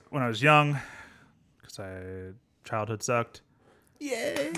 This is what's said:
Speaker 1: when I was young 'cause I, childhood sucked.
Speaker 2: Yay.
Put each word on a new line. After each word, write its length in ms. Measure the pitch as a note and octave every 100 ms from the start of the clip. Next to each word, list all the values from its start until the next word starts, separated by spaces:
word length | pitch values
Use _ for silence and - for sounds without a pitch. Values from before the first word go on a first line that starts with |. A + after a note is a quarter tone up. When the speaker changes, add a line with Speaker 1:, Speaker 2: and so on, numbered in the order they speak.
| -
Speaker 1:
when 140 | C#3+
I 60 | B2
was 140 | A2
young 360 | D3 D3+ D3 C#3+ - - - - - _ _ _
'cause 180 | - -
I, 540 | F#2+ F#2 F#2 F#2+ F#2 G2+ _ _ -
childhood 360 | A2+ G#2+ G#2+
sucked. 400 | - A#2+ A2+ - _ _ _ _ _ _
Speaker 2:
Yay. 540 | C#4+ A#3 A#3+ - D4